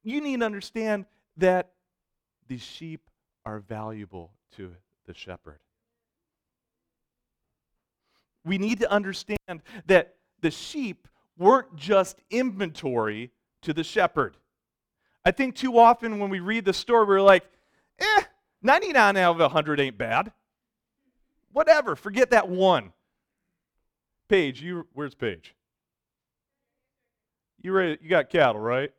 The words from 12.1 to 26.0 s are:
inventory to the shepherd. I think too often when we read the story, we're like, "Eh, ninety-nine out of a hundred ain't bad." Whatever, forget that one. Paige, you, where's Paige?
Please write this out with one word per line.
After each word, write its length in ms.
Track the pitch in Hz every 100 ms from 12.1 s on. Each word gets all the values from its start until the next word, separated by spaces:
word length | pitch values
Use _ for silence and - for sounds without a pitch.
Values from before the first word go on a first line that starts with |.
| - _
inventory 1040 | 226 262 190 185 - 147 120 107 104 123 _ _ _
to 100 | -
the 120 | 156
shepherd. 520 | 156 214 180 156 117 _ _ _ _ _ _ _ _ _
I 60 | 180
think 240 | 190 262
too 240 | - 254 233
often 400 | 233 233 226 208
when 120 | 202
we 100 | 196
read 240 | 180 226
the 80 | 196
story, 340 | 185 - 233 208
we're 140 | 196
like, 280 | 196 185 - _ _ _ _ _
"Eh, 260 | 403 415 - _ _ _
ninety-nine 540 | 220 311 415 277 208 196
out 200 | 180 165
of 40 |
a 80 | 160
hundred 320 | 156 147 147
ain't 180 | 135 101
bad." 340 | 113 117 208 _ _ _ _ _ _ _ _ _ _ _ _
Whatever, 400 | 269 311 311 240
forget 360 | 151 208 202 247
that 180 | 226 165
one. 440 | 180 190 160 95 _ _ _ _ _ _ _ _ _ _ _ _ _ _
Paige, 320 | 196 147 123
you, 280 | 165 175 -
where's 220 | 139 143
Paige? 400 | _ 117 85 - _ _ _ _ _